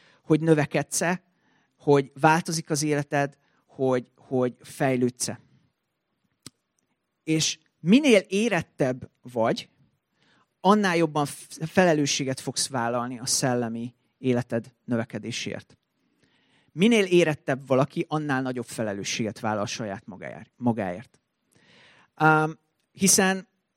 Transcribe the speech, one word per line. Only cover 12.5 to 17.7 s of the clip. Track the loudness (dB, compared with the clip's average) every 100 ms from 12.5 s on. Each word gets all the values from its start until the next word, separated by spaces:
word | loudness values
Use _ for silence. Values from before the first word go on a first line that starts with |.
| -6 -4
vállalni | -4 -2 -4 -6 -8
a | -4
szellemi | 0 0 0 -2 -6 -10 _ _ _
életed | -2 0 -2 -6 -6 _
növekedésért. | -4 -4 -4 -8 -10 -8 -8 -10 -14 _ _ _ _ _ _ _ _ _ _
Minél | 0 4 4
érettebb | 4 4 4 0 -4 -6
valaki, | 0